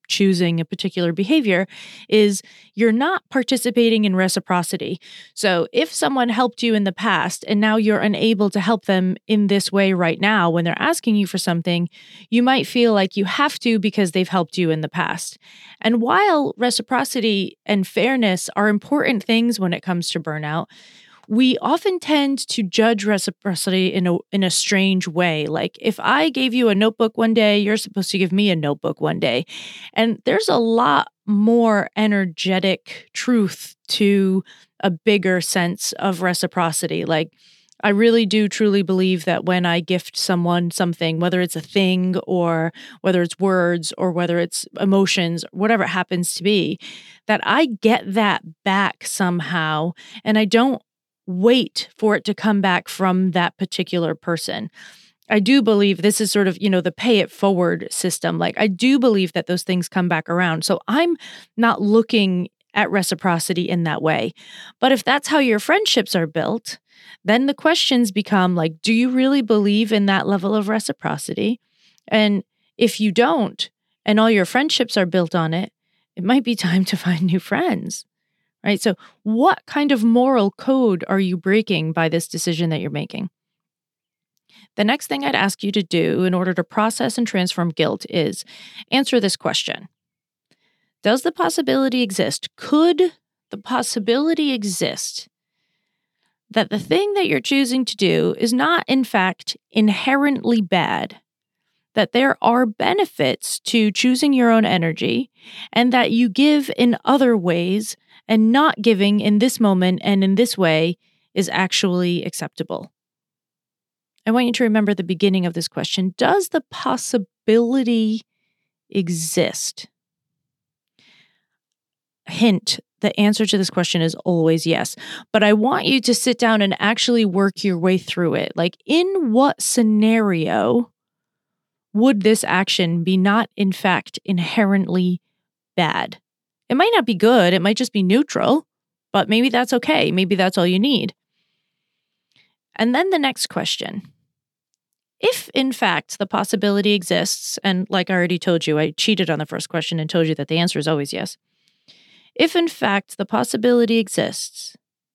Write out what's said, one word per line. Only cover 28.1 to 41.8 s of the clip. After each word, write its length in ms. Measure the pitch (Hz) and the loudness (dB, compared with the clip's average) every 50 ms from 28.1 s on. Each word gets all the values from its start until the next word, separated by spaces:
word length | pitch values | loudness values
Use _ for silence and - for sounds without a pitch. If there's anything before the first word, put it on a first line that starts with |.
to 80 | 196 190 | 0 0
give 140 | 190 165 | 0 2
me 180 | 190 202 208 202 | 2 2 2 2
a 60 | 175 | 2
notebook 440 | 160 151 143 143 - - - 147 - | 0 0 -2 -2 -2 -4 -6 -4 -2
one 200 | 151 156 175 - | -2 -2 -2 0
day. 260 | - 127 117 127 170 - - - - - - - - - - | 0 0 0 -2 -4 -6 -12 -18 -18 -18 -18 -20 -16 -6 -2
And 260 | - 226 233 202 - - | 0 0 0 0 -2 -2
there's 240 | 254 294 440 440 415 | 0 0 0 2 0
a 100 | - 247 | 0 2
lot 480 | 226 226 226 233 247 147 143 139 - - _ _ - | 2 2 2 2 2 2 2 2 0 -2 _ _ -4
more 640 | 202 208 202 208 226 240 233 233 220 214 202 - - - | -2 0 2 4 4 4 4 4 4 2 2 0 -2 -2
energetic 1120 | 208 214 214 208 196 190 175 160 - - 185 185 185 185 190 180 - _ - - - - _ | -2 0 0 0 0 -2 -4 -6 -6 -2 -2 0 0 0 0 -2 -2 _ -14 -20 -20 -20 _
truth 640 | - - - 247 247 226 196 170 - - - - - _ _ - | -12 -6 -2 0 2 2 2 0 -2 -8 -18 -20 -20 _ _ -6
to 540 | - - 208 202 202 196 196 190 190 190 - - - _ _ _ _ - | -2 0 2 2 4 4 2 2 0 -2 -2 -6 -16 _ _ _ _ -4
a 100 | - 196 | -2 -2
bigger 500 | 170 - - 214 208 202 180 190 185 180 | -2 0 0 2 2 2 2 0 0 0
sense 520 | - - - 185 175 175 180 - - - - - | -2 -2 -2 0 0 -2 -4 -6 -8 -8 -6 -4
of 200 | - 196 185 165 | -4 -4 -2 -2
reciprocity. 840 | 185 180 175 - 190 180 - 185 165 165 151 - 180 160 160 170 - | -2 -2 -2 -2 -4 -4 -2 -2 -2 -2 -2 -4 -4 -4 -4 -4 -2
Like, 260 | 165 165 156 160 160 _ _ _ _ _ _ _ _ _ - - | -2 -2 -2 -2 -4 _ _ _ _ _ _ _ _ _ -4 -2
I 60 | 208 | 0
really 360 | 202 202 233 233 226 233 226 | 2 4 4 4 4 4 2
do 220 | 185 214 220 208 196 | 2 2 0 0 0
truly 340 | - - 220 208 196 202 | 0 0 0 2 2 2
believe 420 | 185 170 190 185 185 185 185 170 156 | 0 0 0 0 2 0 0 -2 -2
that 200 | 180 165 - - | -2 -2 -2 0
when 200 | 180 180 180 175 | 0 0 0 0
I 140 | 170 170 175 | 0 0 -2
gift 380 | 160 - 180 175 - - - | -2 -2 -2 -4 -4 -6 -8
someone 560 | - - - 180 175 170 175 175 175 175 175 | -6 -2 -2 0 0 0 0 0 0 -2 -2
something, 480 | - - 180 175 165 - 170 160 165 160 | -2 -2 -2 -2 -2 -2 -2 -2 -2 0
whether 200 | 175 180 180 180 | -2 0 0 0
it's 160 | 180 170 - | -2 -2 -6
a 40 | 160 | -10
thing 560 | - - - 196 | -8 -4 -2 0